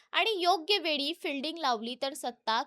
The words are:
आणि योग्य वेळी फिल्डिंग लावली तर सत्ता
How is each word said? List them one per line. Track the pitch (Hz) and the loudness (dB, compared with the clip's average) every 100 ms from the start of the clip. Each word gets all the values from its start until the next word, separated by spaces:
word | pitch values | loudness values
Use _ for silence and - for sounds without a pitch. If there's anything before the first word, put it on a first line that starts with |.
| _ | _
आणि | 320 415 392 | 0 2 2
योग्य | 349 381 311 403 | 4 4 2 2
वेळी | 320 294 285 339 | 2 0 -2 -4
फिल्डिंग | 339 277 302 330 | -4 -4 -4 -2
लावली | 285 226 226 247 | 0 0 -4 -6
तर | 269 277 | -6 -4
सत्ता | 262 226 - 226 | -8 -6 -2 -2